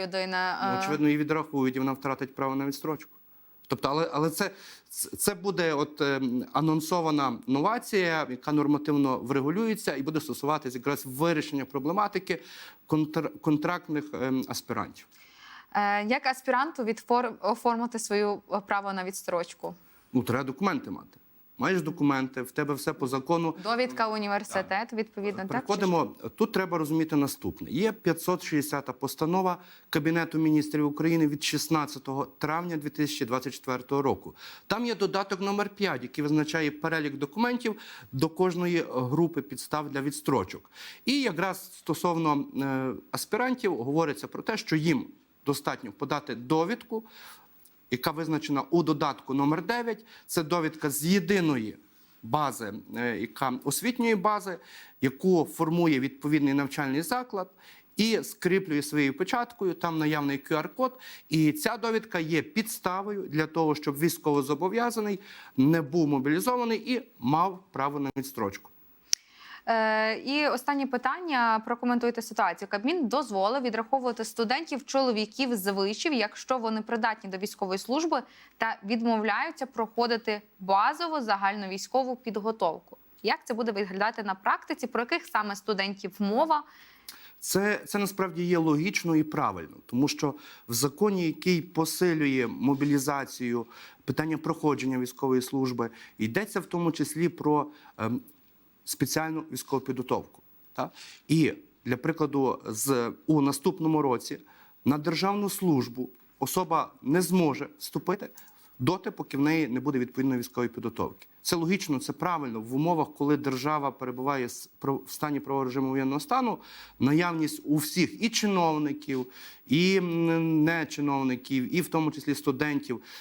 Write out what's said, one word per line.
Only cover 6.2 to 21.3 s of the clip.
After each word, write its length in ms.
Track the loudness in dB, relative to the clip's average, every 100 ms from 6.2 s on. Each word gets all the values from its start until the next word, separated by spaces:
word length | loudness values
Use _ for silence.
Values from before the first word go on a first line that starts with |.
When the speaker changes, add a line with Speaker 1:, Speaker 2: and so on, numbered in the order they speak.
| 0 -2 0
Speaker 2:
анонсована 840 | 2 4 2 2 0 2 2 2 -2 0
новація, 800 | 2 2 0 0 2 2 2 -2
яка 220 | -4 0
нормативно 680 | 2 4 4 4 4 4 2
врегулюється 760 | 0 0 2 0 0 0 -2 -2
і 60 |
буде 200 | -2 -2
стосуватися 560 | -4 -4 -2 -2 -2 -4
якраз 280 | -2 -2 -4
вирішення 600 | 0 2 2 0 -4 -4
проблематики 760 | -4 -2 0 0 -2 -4 -6 -6 -20 -20 -14 0
контр-, 420 | 2 2 0 -4 -2
контрактних, 640 | 2 2 2 -2 -2 -4 -4
ем, 300 | -4 -2 0 -2
аспірантів. 600 | -8 -6 -6 -6 -10 -20 _ -20 -20 -20 -20 -4
Speaker 1:
Е, 320 | 0 2 0 0
як 200 | 0 0
аспіранту 580 | -2 0 0 0 -2
відфор-, 500 | -4 -4 0 0 0 -2
оформити 580 | -2 0 0 0 -2 -4
свою, 420 | -2 2 2 -2 -4
е, 100 | -4 0
право 260 | -2 -2
на 100 | -4
відстрочку? 720 | -6 -8 -4 -2 -4 -8 -12 -12 _ _ _
Speaker 2:
Ну, 100 | -2
треба 200 | 2 0
документи 480 | -2 -2 0 0 -4
мати. 280 | -12 -14 -20 _